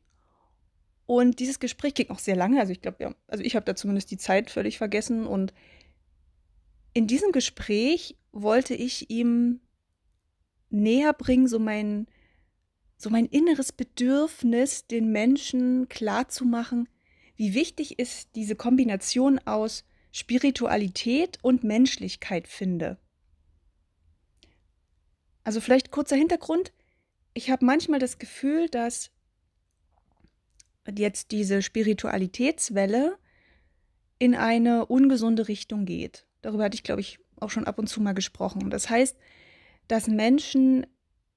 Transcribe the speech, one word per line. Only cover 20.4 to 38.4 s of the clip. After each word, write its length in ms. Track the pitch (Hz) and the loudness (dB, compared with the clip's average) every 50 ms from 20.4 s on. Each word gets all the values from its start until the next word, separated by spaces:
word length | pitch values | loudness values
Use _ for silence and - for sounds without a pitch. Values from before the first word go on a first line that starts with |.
| - 277 254 - 240 - - 214 208 185 185 - - 233 247 294 349 359 - - | 2 2 2 0 0 0 0 0 0 -2 -4 -4 -2 0 0 0 0 -2 -4 -2
und 240 | - 254 254 247 - | 0 2 2 2 2
Menschlichkeit 800 | 214 208 226 262 262 - - 202 185 - - - - 196 165 175 | 2 4 4 4 4 2 -2 -8 -10 -10 -12 -8 -6 -6 -6 -6
finde. 520 | - - - 196 185 180 165 160 156 185 - _ _ _ _ _ _ _ _ _ _ _ _ _ _ _ _ _ _ _ _ _ _ _ _ _ _ _ _ _ _ _ _ _ _ _ _ _ _ _ _ _ _ _ _ _ _ _ _ - | -8 -10 -6 -4 -4 -2 -2 -4 -6 -8 -10 _ _ _ _ _ _ _ _ _ _ _ _ _ _ _ _ _ _ _ _ _ _ _ _ _ _ _ _ _ _ _ _ _ _ _ _ _ _ _ _ _ _ _ _ _ _ _ _ -8
Also 180 | 220 214 226 | -6 -4 -2
vielleicht 280 | - - 254 262 - - | 2 4 4 4 4 0
kurzer 260 | - 285 285 - 285 | -4 -6 -2 0 2
Hintergrund. 580 | 269 311 339 349 330 - - 320 339 370 - - _ _ _ _ _ _ _ _ _ _ _ | 2 4 2 2 -2 -2 -2 -2 -2 -2 -4 -8 _ _ _ _ _ _ _ _ _ _ _
Ich 180 | _ 233 - 254 | _ -8 -2 -2
habe 140 | 262 254 254 | 0 2 4
manchmal 360 | 247 269 320 - - 302 269 | 4 4 2 2 0 0 0
das 180 | 254 247 - - | -2 -4 -6 -10
Gefühl, 500 | - - - - - 277 294 320 339 320 | -16 -18 -12 -6 -4 -2 0 0 -2 -2
dass 420 | - 240 233 233 240 - - - _ _ _ _ _ _ _ _ _ _ _ _ _ _ _ _ _ _ _ _ _ _ _ _ _ _ _ _ _ - _ _ _ _ _ - 196 | -2 -4 -4 -4 -6 -8 -12 -14 _ _ _ _ _ _ _ _ _ _ _ _ _ _ _ _ _ _ _ _ _ _ _ _ _ _ _ _ _ -20 _ _ _ _ _ -12 -6
jetzt 360 | 208 208 208 202 - - - | -2 -2 -2 -2 -6 -8 -6
diese 320 | 214 208 208 190 196 196 | -4 -2 0 0 0 0
Spiritualitätswelle 1500 | 190 - - 220 220 214 214 - - - - 190 190 185 - - 247 285 320 - - - 208 196 196 196 214 240 277 339 392 403 _ _ _ _ _ _ _ _ _ _ _ _ _ _ _ _ _ _ _ _ | -2 -2 -2 0 0 0 0 0 -2 -4 -2 -2 -4 -4 -4 -2 -2 -2 0 -2 -6 -2 0 0 0 2 2 2 0 0 -2 -6 _ _ _ _ _ _ _ _ _ _ _ _ _ _ _ _ _ _ _ _
in 160 | 254 247 247 | 2 2 4
eine 500 | - - 226 233 233 233 240 233 233 - | 4 2 2 2 4 4 4 4 2 2
ungesunde 640 | - 240 262 277 269 269 233 220 226 226 220 220 208 | 2 4 6 6 6 6 4 2 2 2 0 0 -2
Richtung 380 | 214 - - - 214 208 196 | -4 -8 -8 -8 -6 -4 -4
geht. 400 | 180 170 - - - - - _ _ _ _ | -4 -6 -8 -8 -10 -12 -18 _ _ _ _
Darüber 220 | - 220 214 214 214 | -10 -6 -4 -2 -2
hatte 100 | 202 214 | -2 -4
ich, 80 | 214 | -6
glaube 180 | - - - 202 | -6 -6 -4 -4
ich, 180 | 196 - - - _ _ _ | -6 -8 -12 -18 _ _ _
auch 120 | - - 208 | -12 -10 -6
schon 160 | - 220 - | -6 -4 -4
ab 140 | - 202 - | -4 -4 -4
und 80 | 214 | -6
zu 160 | 208 - 214 | -4 -2 -2
mal 100 | 208 196 | -2 0
gesprochen. 560 | 190 190 190 - - - | 0 -2 -4 -6 -6 -6